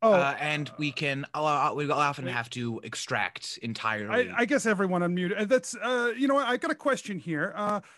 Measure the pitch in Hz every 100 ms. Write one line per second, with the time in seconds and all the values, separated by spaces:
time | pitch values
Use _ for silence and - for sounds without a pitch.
0 | 220 190 139 139 151 151 143 - 147 -
1 | 143 139 143 151 151 143 147 120 143 139
2 | 147 143 131 120 117 123 120 110 117 -
3 | - 117 92 - - - 117 110 110 107
4 | 104 226 247 208 240 277 226 196 190 180
5 | 175 175 180 208 208 254 - 220 226 247
6 | 240 233 277 277 247 247 330 - 294 254
7 | - 185 165 151 185 - 208 208 -